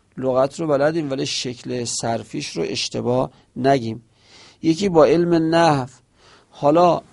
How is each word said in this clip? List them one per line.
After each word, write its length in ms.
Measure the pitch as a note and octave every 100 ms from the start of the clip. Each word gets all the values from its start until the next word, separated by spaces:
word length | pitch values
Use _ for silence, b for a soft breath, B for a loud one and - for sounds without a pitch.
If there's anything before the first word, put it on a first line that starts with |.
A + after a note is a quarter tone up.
| _ -
لغت 440 | C3 B2+ C#3 -
رو 60 | E3
بلدیم 440 | C#3 D3 E3 D3
ولی 160 | C3+ C#3+
شکل 580 | - C3 A#2 C3 B2
صرفیش 720 | A#2 - A#2 A2+ G#2+ D3 D3 -
رو 60 | -
اشتباه 640 | A#2 - A#2+ A2+ B2+ C#3 b b -
نگیم. 460 | C3 C#3 A2+ A2 - B B B B B
یکی 260 | D#3+ D#3+ G3
با 160 | E3
علم 500 | C3 E3 F3 E3+ D#3+
نحو. 340 | E3 E3+ C#3 B2+ - _ b b b b
حالا 520 | - C#3+ D#3+ F3 D3+ -